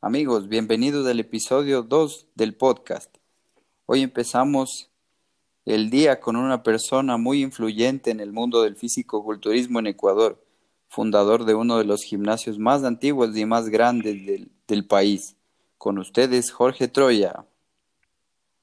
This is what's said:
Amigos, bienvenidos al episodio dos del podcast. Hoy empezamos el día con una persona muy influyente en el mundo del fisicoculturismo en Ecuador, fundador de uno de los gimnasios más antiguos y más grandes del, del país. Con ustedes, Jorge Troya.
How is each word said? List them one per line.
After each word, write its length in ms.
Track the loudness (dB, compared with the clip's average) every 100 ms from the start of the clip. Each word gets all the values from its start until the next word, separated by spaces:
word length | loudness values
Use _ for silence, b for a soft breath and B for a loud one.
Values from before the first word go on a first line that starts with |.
Amigos, 480 | -2 -2 0 0 0
bienvenidos 580 | -4 0 0 0 0 0
al 140 | -2
episodio 640 | -2 -6 -2 0 2 0
dos 460 | 2 2 0 -4 _
del 200 | -4 -4
podcast. 600 | 2 2 2 -4 -12 -12 _ _ _ _ _ _ _
Hoy 180 | -2 0
empezamos 880 | 0 -4 -4 0 0 0 -4 -8 -16 _ _ _ _ _ _ _ -4
el 240 | -2 0
día 280 | 2 4 2
con 180 | -2 -2
una 260 | -2 -2
persona 560 | 0 0 0 -2 0 -2
muy 240 | 0 -2
influyente 680 | -2 -4 -6 0 0 0 -4
en 100 | -4
el 120 | -6
mundo 300 | -6 0 2
del 140 | 2 0
fisicoculturismo 1040 | -8 -6 -4 -6 -6 -6 0 0 0 -2
en 80 | -4
Ecuador, 540 | 0 0 4 2 0 _ _ _ _ _
fundador 580 | -6 0 2 4 2
de 100 | 2
uno 220 | 2 2 0
de 80 |
los 200 | 0 0
gimnasios 540 | -2 -6 -2 -2 -4 -2
más 260 | 0 2
antiguos 520 | 0 -2 -2 0 0 0
y 80 |
más 240 | 0 0 0
grandes 560 | 2 2 2 -2 -6
del, 260 | -6 -8 -8 _ _
del 200 | -4 2
país. 500 | 2 4 0 -6 _ _ _ _ _
Con 220 | -6 -6
ustedes, 540 | -4 0 2 2 -2
Jorge 360 | 0 0 0 -2
Troya. 560 | 2 4 4 0 -4 -18 _ _ _ _ _ _ _ _ _ _ _